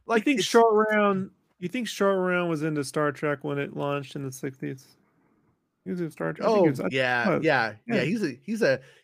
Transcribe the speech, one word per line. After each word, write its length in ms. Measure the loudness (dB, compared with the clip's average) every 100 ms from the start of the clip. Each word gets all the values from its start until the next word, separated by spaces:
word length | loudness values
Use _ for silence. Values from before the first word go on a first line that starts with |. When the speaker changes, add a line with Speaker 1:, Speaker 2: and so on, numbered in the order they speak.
| -2
Speaker 1:
Like, 160 | 0
Speaker 2:
You 40 | 2
think 140 | 0
Speaker 1:
it's 80 | 4
Speaker 2:
Short 400 | 6 6 6 2
Round, 400 | 2 2 0 -4 _ _ -10
you 80 | -8
think 180 | -6 -6
Short 300 | 0 0 2
Round 300 | 0 0 0
was 140 | -2
into 200 | -2 -4
Star 280 | -4 -2 -2
Trek 320 | -2 -4 -4
when 140 | -4 -6
it 160 | -6 -6
launched 380 | -4 -4 -8 -10
in 80 |
the 80 | -10
sixties? 680 | -10 -12 -10 -12 -12 -18 _ _ _ _ _ _ _ _ _ -10
He 60 |
was 80 | -6
into 100 | -6
Star 220 | -6 -6
Trek. 140 | -2 2
I 40 |
think 80 | 4
he 40 | 4
Speaker 1:
Oh, 20 |
Speaker 2:
was, 100 | 2
I 40 |
think 80 | -2
he 40 | 0
Speaker 1:
yeah, 320 | 0 2 0
Speaker 2:
was. 140 | 2 2
Speaker 1:
yeah, 280 | 2 0 -4 -2
yeah. 80 | 0
Speaker 2:
Yeah. 60 |
Speaker 1:
He's 200 | 0 -2
a, 160 | -4 -6
he's 180 | -8 0
a, 180 | 2 2 -4 _